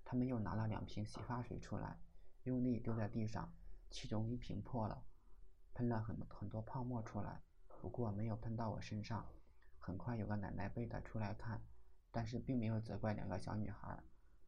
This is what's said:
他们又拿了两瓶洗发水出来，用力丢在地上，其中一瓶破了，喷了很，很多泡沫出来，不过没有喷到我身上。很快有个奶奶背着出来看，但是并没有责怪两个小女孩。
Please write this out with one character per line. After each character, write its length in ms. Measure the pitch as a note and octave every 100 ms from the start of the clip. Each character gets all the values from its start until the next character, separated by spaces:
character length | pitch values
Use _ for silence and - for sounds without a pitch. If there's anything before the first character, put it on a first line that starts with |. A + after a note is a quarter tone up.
他 120 | - B2+
们 100 | B2+
又 120 | B2
拿 160 | G2+
了 140 | G2 A2+
两 160 | F#2 E2+
瓶 180 | -
洗 140 | G#2+ - G2+
发 160 | B2
水 160 | A#2 -
出 160 | - G2+
来， 220 | G#2 - - - - -
用 200 | - B2+
力 160 | B2 A2+
丢 160 | A2+ A2+
在 120 | G#2
地 180 | A2+ A2
上， 260 | A2 E3+ - - - -
其 180 | - -
中 200 | G#2+ A2
一 80 | A#2+
瓶 260 | - G2+
破 240 | G#2 B2 G#2+
了， 180 | - - - - - - - -
喷 140 | - A#2+
了 120 | A2+
很， 160 | A2 A#2 A2+
很 200 | - G2+
多 140 | A2
泡 220 | A2 -
沫 180 | B2 B2
出 180 | A2 G#2
来， 220 | G2+ - - - - -
不 80 | -
过 240 | - A2+
没 140 | G2+ A2+
有 100 | G#2+
喷 200 | A2+ A2+
到 140 | A2+
我 100 | G2+
身 220 | - G#2+
上。 240 | G2+ G#2+ - - - - - -
很 200 | - F2+
快 180 | - A#2
有 100 | G2+
个 100 | G#2
奶 140 | G2
奶 160 | G2 F#2+
背 180 | A2 A#2
着 140 | -
出 160 | - A2+
来 160 | G#2
看， 280 | G2+ A2+ A2 - - - - -
但 160 | A#2+ A2+
是 120 | A#2+
并 200 | A2+ B2+
没 80 | A2
有 140 | A2+
责 160 | A2 -
怪 160 | A2
两 160 | G#2 G2+
个 100 | F#2
小 160 | - G#2
女 140 | G2+
孩。 320 | - - - - - - -